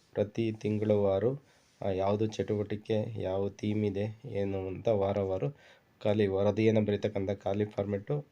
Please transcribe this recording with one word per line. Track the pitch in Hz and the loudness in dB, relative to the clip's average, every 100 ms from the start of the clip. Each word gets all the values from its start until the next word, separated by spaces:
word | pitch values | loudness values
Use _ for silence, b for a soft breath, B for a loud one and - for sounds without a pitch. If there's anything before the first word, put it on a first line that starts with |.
| _ | _
ಪ್ರತಿ | 110 101 - 113 | -4 -2 -2 -4
ತಿಂಗಳವಾರು, | 107 107 107 107 104 101 95 117 143 b b b _ | -2 -2 0 2 4 4 2 0 -2 b b b _
ಆ, | 101 | -2
ಯಾವುದು | 92 98 104 110 | 0 2 2 0
ಚಟುವಟಿಕೆ, | 104 98 104 104 104 - 107 107 107 | -2 -2 -2 -2 -6 -2 -2 -2 -4
ಯಾವ | 92 95 101 | -4 -2 -4
ಥೀಮ್ | - 104 107 104 | -4 -2 0 0
ಇದೆ, | 98 107 - 123 | -2 -4 -6 -8
ಏನು | 101 98 98 95 | -4 -2 -4 -6
ಅಂತ | 92 117 | -2 0
ವಾರವಾರು | 104 98 101 95 95 143 b b b _ _ | 2 2 0 0 0 -2 b b b _ _
ಖಾಲಿ | 107 104 101 | 0 2 2
ವರದಿಯನ್ನು | 95 104 101 110 110 104 | 4 2 4 4 4 2
ಬರೀತಕ್ಕಂಥ | 101 101 101 98 | 0 -2 -2 -2
ಖಾಲಿ | 101 98 104 104 | -2 -2 -2 -2
ಫಾರ್ಮೆಟು, | - 101 101 101 147 - | -2 -2 -4 -4 -6 -6